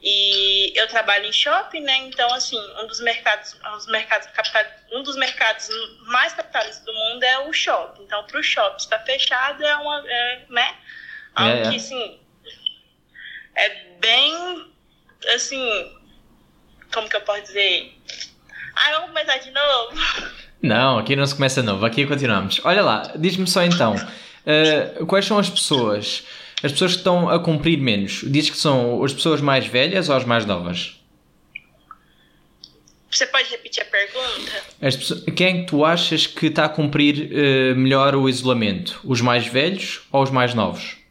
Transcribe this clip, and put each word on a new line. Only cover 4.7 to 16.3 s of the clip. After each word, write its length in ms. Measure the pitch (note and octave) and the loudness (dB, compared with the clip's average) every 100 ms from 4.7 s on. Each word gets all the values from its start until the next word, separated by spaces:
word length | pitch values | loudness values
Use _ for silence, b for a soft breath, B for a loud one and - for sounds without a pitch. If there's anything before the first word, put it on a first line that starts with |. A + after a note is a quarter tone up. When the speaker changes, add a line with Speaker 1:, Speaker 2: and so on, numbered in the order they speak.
| - _ | -6 _
Speaker 1:
um 100 | A#3+ | -8
dos 140 | C#4 C4+ | -8 -4
mercados 500 | C4 - A#3 G#3+ - A3 A3 - A3 | -4 0 0 0 -6 -10 -10 -16 -4
mais 260 | B3 D#4 | 0 0
capitalizados 520 | E4 - C4+ G#3+ - - | -2 -6 -4 -4 -8 -12
do 80 | |
mundo 300 | A3 A3 A#3+ | -6 -4 -2
é 160 | B3 C4 | 0 0
o 120 | C#4+ | 0
shopping. 520 | D#4+ - A#3 E3 - | -2 0 0 -2 -14
Então, 200 | G3+ G#3 | -8 -8
pro 180 | G#3 G3 | -6 -4
shopping 360 | G#3 - E3 - | -2 2 0 0
estar 220 | - A3 | -4 -4
fechado 640 | A3 C4 - B3+ C4+ C#4 D4 | -2 -2 0 0 -2 -2 0
é 100 | D4 | 0
uma, 260 | D4 D4 C#4 | -2 -6 -4
é, 360 | A#3+ A#3+ B3+ - | -2 -2 -4 -6
né? 260 | A#3+ B3 - B B B B B - | 0 0 -2 B B B B B 0
Algo 160 | A2+ A#2+ | 2 4
Speaker 2:
É, 40 | |
é. 80 | A2+ | 2
Speaker 1:
que, 60 | A2+ | -2
assim, 440 | - B3+ A3 - _ _ - - - - _ _ _ B B B B - | -6 -8 -10 -12 _ _ -20 -10 -10 -10 _ _ _ B B B B -2
é 140 | G#3 - - F3 | -2 -2 -20 -4
bem, 720 | A3+ A#3+ C#4+ E4 F4+ F4 - _ _ _ _ _ - A#3+ | 2 4 2 0 -6 -8 -12 _ _ _ _ _ -2 -2
assim, 560 | - C4+ B3+ G#3 - - _ _ _ | -2 -6 -4 -4 -6 -16 _ _ _